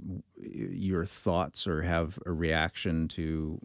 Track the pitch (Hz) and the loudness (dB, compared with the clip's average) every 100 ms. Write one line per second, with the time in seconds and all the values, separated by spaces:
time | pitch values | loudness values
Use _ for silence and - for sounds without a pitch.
0 | - 90 - - - - 98 90 95 92 | -8 -8 -10 -14 -10 -6 -4 -2 0 2
1 | 95 - 101 87 80 - 95 78 87 85 | 0 -2 2 2 2 -2 0 0 2 2
2 | 82 - - 80 82 80 78 - 92 80 | 2 -2 -4 0 2 4 2 0 0 2
3 | 80 - 80 80 78 78 | 0 0 -2 0 -2 -4